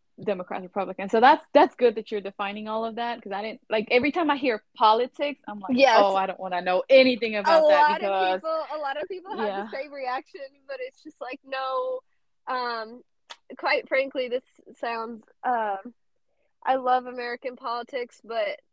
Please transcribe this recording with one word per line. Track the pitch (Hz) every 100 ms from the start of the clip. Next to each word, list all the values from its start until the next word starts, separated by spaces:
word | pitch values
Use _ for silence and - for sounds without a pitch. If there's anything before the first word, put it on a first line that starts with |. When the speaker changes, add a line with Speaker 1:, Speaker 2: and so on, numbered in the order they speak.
| _ -
Speaker 1:
Democrats, | 196 185 180 196
Republicans. | 185 - 185 190 196
So | 226
that's, | 240 311 -
that's | 277 330
good | - 247 220
that | 214
you're | 214
defining | 190 - 196 208 214
all | 220
of | 226 226
that, | 233 233
'cause | 208
I | 196
didn't, | 220 233 -
like, | 220 214
every | 240 285
time | 349 311
I | 233
hear | 269 214 - -
politics, | 220 220 247 - 285 277 -
I'm | 208
like, | 196 254
Speaker 2:
Yes. | 269 220
Speaker 1:
"Oh, | 202
I | 190 190
don't | 180
wanna | 185 180
know | 185 185 -
anything | 262 262 240 226 214
about | 202 330 311
Speaker 2:
A |
Speaker 1:
that," | 294 302
Speaker 2:
lot | 311
of |
Speaker 1:
because | 202 196 185 185
Speaker 2:
people, | 320 320 294
a | 302
lot | 285 277
of | 370
people | 370 349 -
have | 214
Speaker 1:
Yeah. | 196
Speaker 2:
the | 214 269
same | 294
reaction, | 277 254 254 - - 269 277 269
but | 269
it's | 254 -
just | 311 -
like, | 240 277
no. | 269 262 262 262 254 254 - _ _ _ -
Um, | 254 240 233 220 247 _ _ - - - 254
quite | - 285 -
frankly, | 269 269 269 247
this | 247 - _ - 240
sounds, | 240 233 233 226 - _
um, | - 240 214 190 240 - _ _ _ _ _ _
I | - 269
love | 247 254 247
American | 247 240 240 269 247
politics, | 262 240 240 269 247 _
but | 202 226 208 - _